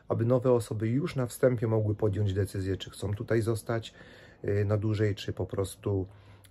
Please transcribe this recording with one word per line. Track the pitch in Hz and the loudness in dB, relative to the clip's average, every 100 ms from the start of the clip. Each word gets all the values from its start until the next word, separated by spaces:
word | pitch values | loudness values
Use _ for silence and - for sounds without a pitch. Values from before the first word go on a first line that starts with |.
| - | -4
aby | 107 113 | 0 2
nowe | 127 131 | 4 4
osoby | 120 - 110 113 | 2 2 -2 0
już | 127 170 135 | 0 -2 -2
na | 123 | -4
wstępie | - 131 123 110 | 2 2 4 2
mogły | 110 107 104 | 2 2 0
podjąć | 107 101 104 | 0 2 0
decyzję, | 95 95 101 95 92 | 0 -2 -2 -2 -4
czy | - | -6
chcą | - 95 | -8 -6
tutaj | 104 - 117 | -4 0 0
zostać, | 110 110 - 113 - - - - - - | 0 -2 -2 -6 -6 -14 -20 -20 -20 -10
e, | - 101 104 | -2 0 2
na | 107 | 0
dłużej, | 107 104 107 98 | 0 2 0 0
czy | - | -6
po | - 92 | -6 -4
prostu, | - 95 - 104 98 95 - - - - | -4 -4 -4 -2 -2 -2 -10 -20 -20 -16